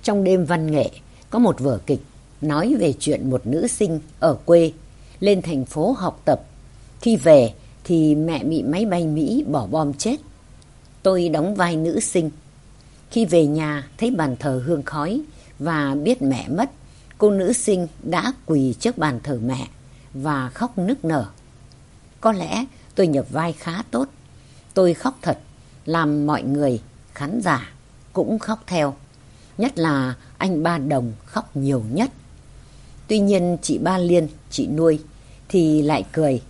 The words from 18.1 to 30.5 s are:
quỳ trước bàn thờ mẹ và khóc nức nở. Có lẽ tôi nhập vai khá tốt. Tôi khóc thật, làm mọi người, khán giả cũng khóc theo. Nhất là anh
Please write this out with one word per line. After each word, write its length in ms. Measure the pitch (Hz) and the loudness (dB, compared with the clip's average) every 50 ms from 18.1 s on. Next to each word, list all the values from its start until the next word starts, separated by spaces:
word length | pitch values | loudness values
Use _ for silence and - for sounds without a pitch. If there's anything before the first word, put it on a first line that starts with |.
| 165 175 165 233 269 - - | -2 -2 -2 -2 -6 -6 -4
quỳ 300 | - 160 147 135 131 117 - | 0 0 2 2 0 -2 -2
trước 180 | - 233 247 175 | -2 -4 -2 0
bàn 220 | 151 151 135 117 - | -2 -2 -2 -4 -6
thờ 160 | 147 143 120 110 | -6 -6 -4 -2
mẹ 220 | 123 131 131 127 127 - - - - - - - - - | -4 -4 -4 -8 -12 -14 -20 -20 -20 -20 -20 -20 -18 -14
và 360 | 135 131 156 147 135 131 127 | -8 -4 -4 -2 -2 -4 -6
khóc 280 | 131 - 226 247 - - | -6 -6 -6 -6 -4 -4
nức 280 | 175 190 262 262 - | -2 -2 -2 -2 -2
nở. 200 | 160 160 143 117 - - - - - - - - - - - - - - - - - - - | -2 -2 -2 -2 -4 -10 -20 -20 -20 -20 -20 -20 -20 -20 -20 -20 -20 -20 -20 -20 -20 -20 -2
Có 100 | - 220 | 0 0
lẽ 340 | 220 190 165 - - 220 254 269 - - - - - | 0 0 -4 -4 -4 -6 -6 -8 -12 -20 -20 -14 0
tôi 120 | - 196 170 | 0 2 2
nhập 180 | 147 135 127 - | 2 0 -2 -2
vai 240 | - 156 160 170 160 | -4 -4 -4 -4 -6
khá 300 | - - 170 165 190 - - | -6 -8 -8 -8 -8 -8 -6
tốt. 160 | - 233 269 269 - - - - - - - - - - - - - | -4 -4 -4 -4 -8 -20 -20 -20 -20 -20 -20 -20 -20 -20 -20 -4 2
Tôi 200 | - 185 175 165 | 4 4 4 4
khóc 240 | - - 254 269 - | 2 -2 -6 -6 -4
thật, 180 | - 175 147 - - - - - - - - - - | -4 -4 -4 -4 -6 -20 -20 -20 -20 -20 -20 -16 -8
làm 420 | - 156 165 160 147 147 147 147 147 | -4 -2 0 2 2 2 0 0 0
mọi 160 | 151 117 - | 0 -2 0
người, 380 | 123 139 147 147 135 123 107 - - - - - - - | -2 0 0 2 0 0 -2 -4 -10 -20 -20 -20 -20 -12
khán 280 | - 143 143 190 247 | -10 -8 -6 -4 -2
giả 320 | 214 175 151 127 - - - - - - - - - - - | 0 0 0 0 -2 -8 -18 -20 -20 -20 -20 -20 -20 -10 -4
cũng 260 | 196 165 - 214 220 | -4 -2 -2 -2 -4
khóc 240 | - - 220 220 - - | -4 -6 -8 -8 -8 -6
theo. 280 | 185 170 151 143 139 - - - - - - - - - - - - - | -2 -2 -2 -2 -2 -8 -16 -20 -20 -20 -20 -20 -20 -20 -20 -20 -6 -4
Nhất 200 | 208 - 170 175 | -4 -4 -2 0
là 380 | 165 160 147 135 131 127 127 - - - - - | 0 0 2 0 0 -2 -4 -8 -14 -20 -10 -4
anh 260 | - 190 | -4 -2